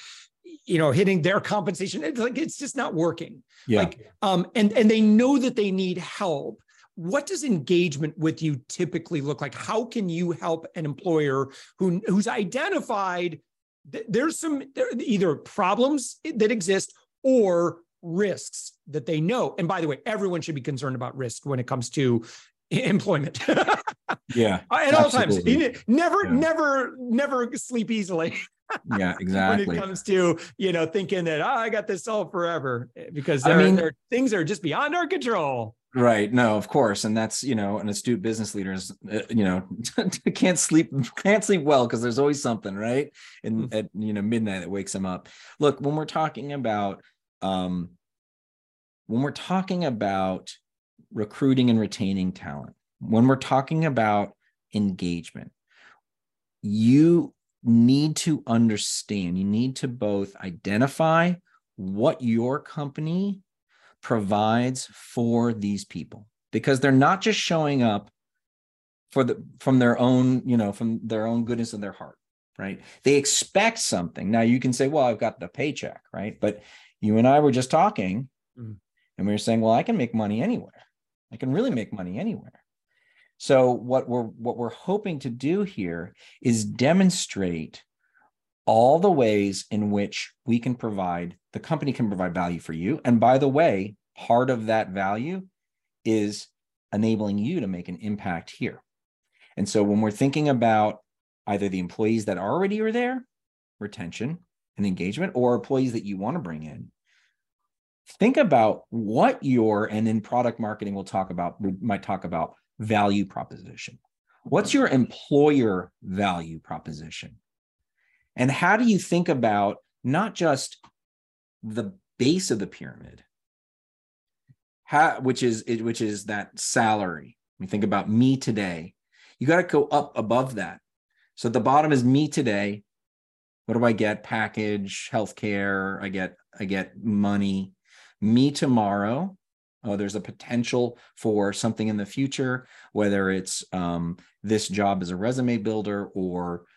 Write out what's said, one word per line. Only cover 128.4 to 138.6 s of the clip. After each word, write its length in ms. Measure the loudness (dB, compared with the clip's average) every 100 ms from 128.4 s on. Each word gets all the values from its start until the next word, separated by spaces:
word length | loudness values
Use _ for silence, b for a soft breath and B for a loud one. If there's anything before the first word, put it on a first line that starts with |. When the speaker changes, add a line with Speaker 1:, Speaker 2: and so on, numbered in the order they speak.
| -2 -4 -4 -6 -12 _ _ b b b
Speaker 2:
You 80 | 2
gotta 160 | 2
go 220 | 4 2
up 320 | 2 0 -2 -4
above 380 | 0 0 0
that. 260 | -4 -8 -10 _ _ _ _ _
So 160 | -6 -2
at 20 |
the 80 | 0
bottom 320 | 4 4 4
is 100 | 4
me 260 | 4 2 2
today. 540 | -2 -2 -2 -4 -6 _ _ _ _ _ _ _ _ -4
What 100 | 2
do 80 |
I 80 | 2
get? 300 | 2 0 -2
Package, 880 | -6 -4 -4 -4 -4 -4 -6 -10 -6
healthcare. 880 | -4 -4 -6 -4 -2 -2 -2 -4 -6
I 60 | -6
get, 280 | -6 -6 -8 _ -10
I 60 |
get 280 | -4 -4 -4 -6
money. 760 | -2 0 2 0 0 -2 -6 _ b b b b
Me 300 | 2 4 4
tomorrow. 840 | 2